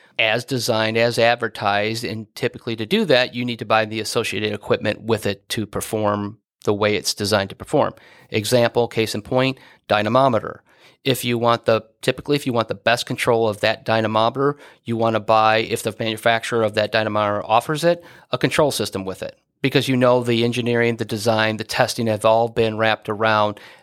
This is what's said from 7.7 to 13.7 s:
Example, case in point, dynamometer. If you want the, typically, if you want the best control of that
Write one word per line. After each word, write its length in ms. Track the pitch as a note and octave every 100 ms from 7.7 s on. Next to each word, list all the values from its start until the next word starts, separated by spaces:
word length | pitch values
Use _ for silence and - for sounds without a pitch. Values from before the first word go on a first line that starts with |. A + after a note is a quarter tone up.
| D3+ G#2 - - - _
Example, 580 | A2 G#2 B2 A#2 A#2+ A#2
case 280 | - A2 G#2+
in 60 |
point, 360 | - B2+ C3 C3 - - -
dynamometer. 760 | G#2 G#2 B2 C3+ A2 D#2+ - _ _ - _
If 220 | C3+ B2+ B2
you 140 | A#2
want 260 | A#2 A#2 -
the, 180 | A2+ - _
typically, 340 | - - - D3
if 100 | C#3
you 80 |
want 140 | A#2 A2
the 80 | G2+
best 320 | - A#2 -
control 420 | B2 - A#2 A2+
of 120 | G#2
that 220 | G#2+